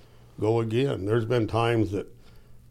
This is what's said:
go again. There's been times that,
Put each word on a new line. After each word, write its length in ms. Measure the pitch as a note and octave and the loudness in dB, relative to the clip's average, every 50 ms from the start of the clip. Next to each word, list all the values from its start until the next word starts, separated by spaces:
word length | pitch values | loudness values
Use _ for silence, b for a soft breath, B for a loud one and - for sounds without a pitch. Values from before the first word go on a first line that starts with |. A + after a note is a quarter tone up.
| b b b b b b b | b b b b b b b
go 220 | - G#2+ G#2+ A2+ A#2 | -2 0 2 2 2
again. 460 | A#2 A2 A2 B2 C3+ C#3 B2 G2 F#2 | 0 0 0 0 0 0 -2 -4 -2
There's 180 | G2+ A2 A#2+ A2 | 0 0 0 0
been 240 | A2 B2 A#2+ A2 | 0 0 0 0
times 440 | F2+ G2+ A2+ A#2 A#2 A#2 A2+ G#2 F#2 | 0 0 0 2 2 2 2 0 0
that, 160 | G2+ F#2 - - - b b b b b b b b b b b | -2 -6 -6 -8 -16 b b b b b b b b b b b